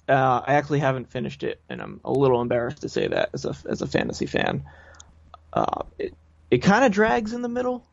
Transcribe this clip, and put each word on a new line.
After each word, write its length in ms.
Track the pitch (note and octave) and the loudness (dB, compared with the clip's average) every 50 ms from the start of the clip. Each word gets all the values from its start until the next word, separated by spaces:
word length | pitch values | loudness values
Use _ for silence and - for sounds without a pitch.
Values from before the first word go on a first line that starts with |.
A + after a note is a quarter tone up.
| _ - | _ 2
Uh, 320 | C3+ C3+ C3 C3 B2+ A#2+ - | 4 4 4 4 2 2 2
I 120 | - C#3 | 2 2
actually 240 | D3 D3+ C#3+ D#3 C#3+ | 2 2 2 0 2
haven't 320 | D#3 C3+ C3 C3 A#2 - | 2 2 0 -2 -6 -8
finished 320 | - - - - C#3 - - | -8 -6 -6 -6 -8 -6 -6
it, 180 | - - - _ _ | -6 -6 -8 _ _
and 100 | - B1 | -10 -10
I'm 220 | G2+ G#1 - - _ | -10 -12 -12 -12 _
a 80 | - | -2
little 300 | C3 C3+ C#3 C3+ B2+ A#2+ | 0 4 4 4 4 2
embarrassed 400 | A#2+ A#2+ A#2+ A#2+ A#2+ B2 D3 - | 2 0 0 0 -2 -4 -6 -8
to 80 | - - | -12 -6
say 180 | - - G2 | -2 -2 -2
that 220 | F2+ E2+ - - - - | 0 0 0 -2 -2 -4
as 100 | C3+ C#3 | -8 -6
a, 100 | - - - - - | -6 -8 -8 -6 -6
as 140 | - - - | -6 -6 -6
a 40 | |
fantasy 380 | - - - - - - - - | -2 -2 -2 -2 -2 -4 -6 -6
fan. 380 | - - - - - - - C#3 - - - - - - - - - _ _ _ - - - _ _ - | -4 -2 -2 -2 0 -2 -4 -8 -10 -18 -20 -20 -20 -20 -20 -20 -20 _ _ _ -20 -20 -20 _ _ -2
Uh, 300 | - - - - - - - - - | -2 -2 -2 -2 -6 -8 -12 -10 -10
it, 160 | - - - _ _ _ _ _ _ _ | -10 -10 -10 _ _ _ _ _ _ _
it 140 | B2+ B2+ - | 0 2 4
kinda 260 | F3+ G3 A3+ C4+ B3+ | 4 6 6 6 4
drags 440 | F#3 G3+ G#3+ A3 A#3+ B3 A3 G#3+ A#3 | 4 4 2 2 2 0 -2 -4 -6
in 100 | A#3+ A#3+ | -6 -6
the 60 | A#3+ | -4
middle. 360 | A#3+ B3 B3 B3+ B3+ A#3+ - _ | -4 -2 -2 -2 -4 -4 -8 _